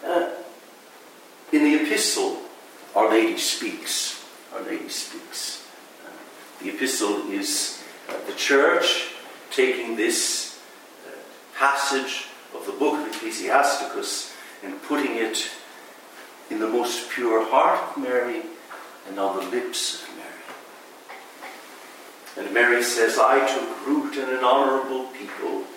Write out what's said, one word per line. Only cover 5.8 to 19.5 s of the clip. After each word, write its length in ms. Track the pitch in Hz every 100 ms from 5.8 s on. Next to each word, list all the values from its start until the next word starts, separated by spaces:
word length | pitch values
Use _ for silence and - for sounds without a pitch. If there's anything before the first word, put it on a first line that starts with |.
| - - -
Uh, 60 | - - - - -
the 100 | 92
epistle 600 | 104 - - 107 101 98
is, 500 | 98 98 - - - - - -
uh, 40 | - -
the 60 |
church 800 | 135 - 139 151 - 170 - - - - - -
taking 460 | - 127 123 117 113
this, 640 | 113 - - - - - - - - - -
uh, 40 | - - - - -
passage 680 | 139 135 - 135 127 - - - -
of 120 | - -
the 80 |
book 260 | - - 151
of 80 | - -
Ecclesiasticus 1160 | - - - - - - - - - - - - - -
and 220 | 98 95
putting 320 | - 143 135 113
it 320 | 110 110 - - - - - - - - - - -
in 100 | -
the 80 | 110
most 420 | 120 120 - -
pure 360 | 127 120 113 113
heart 340 | 139 - - -
of 60 | -
Mary 380 | 131 123 120 117 - - - - - - 95
and 100 | 98
on 200 | 98 95
the 60 |
lips 580 | 90